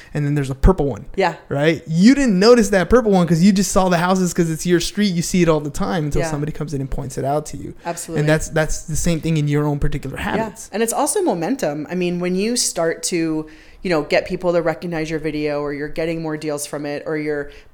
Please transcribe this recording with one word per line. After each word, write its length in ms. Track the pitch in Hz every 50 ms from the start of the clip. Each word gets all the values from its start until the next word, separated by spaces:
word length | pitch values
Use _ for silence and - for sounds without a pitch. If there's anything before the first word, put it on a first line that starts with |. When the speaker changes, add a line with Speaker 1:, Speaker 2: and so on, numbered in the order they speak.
| - - -
Speaker 1:
And 120 | 151 147
then 80 | 143 147
there's 140 | 147 139 127
a 60 | 135
purple 320 | 131 - 190 185 185 147 139
one. 180 | 117 101 - - -
Speaker 2:
Yeah. 200 | - 190 170 160 - - -
Speaker 1:
Right? 340 | - 143 147 160 165 - - -
You 260 | 160 165 185 226 277
didn't 220 | 277 277 247 190 180
notice 300 | 196 226 247 240 214 196
that 200 | 202 190 175 -
purple 220 | - 247 240 214
one 140 | 196 185 175 160
'cause 140 | 175 156 170
you 80 | 202 196
just 180 | 190 196 -
saw 160 | - 196 185 185
the 100 | 180 165
houses 340 | 170 180 190 185 185 175 -
'cause 160 | - 170 165
it's 160 | 160 156 -
your 140 | 175 175 170
street. 320 | - - - 202 208 208 180
You 80 | 170
see 220 | 170 - - 185 175
it 40 | 165
all 100 | 156 151
the 80 | 147 147
time 360 | - - 196 190 196 180 151
until 180 | 147 143 151 147
Speaker 2:
Yeah. 80 | 160
Speaker 1:
somebody 200 | 156 143 147 151
comes 220 | 156 - 156 147 147
in 80 | 135
and 80 | 135 131
points 280 | - - 139 131 - -
it 60 | 131
out 220 | 135 143 151 151 -
to 100 | - 139
you. 160 | - - - - -
Speaker 2:
Absolutely. 360 | 175 170 165 - - 165 151
Speaker 1:
And 60 | 147 151
that's, 200 | 156 160 - -
that's 320 | - 160 156 151 - -
the 140 | - - 151 -
same 240 | - 175 170 156
thing 160 | 143 160 165 156
in 100 | 147 147
your 180 | 143 147 147
own 120 | 151 143 143
particular 380 | 156 147 143 143 - 135 139 -
Speaker 2:
Yeah. 60 | -
Speaker 1:
habits. 460 | 202 - 202 226 214 - - - - -
Speaker 2:
And 80 | 208 226
it's 80 | 226 -
also 280 | - 269 302 - 427
momentum. 640 | 370 311 208 175 160 175 262 269 - 156 147 151 151 -
I 60 | 175
mean, 240 | 180 180 175 180 175
when 160 | 175 180 180
you 220 | 185 202 226 247 233
start 440 | - - - 180 165 165 160 - -
to, 420 | - 185 170 165 160 160 156 156 156 - - - - - - -
you 60 | 190
know, 120 | 175 151
get 240 | 143 - 185 165 -
people 260 | - 185 175 - 175
to 100 | 170 175
recognize 480 | 160 165 156 - - 175 170 160 160 156
your 80 | 165 156
video 420 | 151 160 147 151 151 151 147 143
or 120 | 147 147 147
you're 140 | 139 147 151
getting 340 | 147 175 160 165 165 165
more 140 | 165 156 156 151
deals 280 | 151 151 147 147 147
from 200 | - - 147 147 147
it 160 | 147 147 -
or 120 | - 160 156
you're 340 | 151 151 151 147 139 - - - - -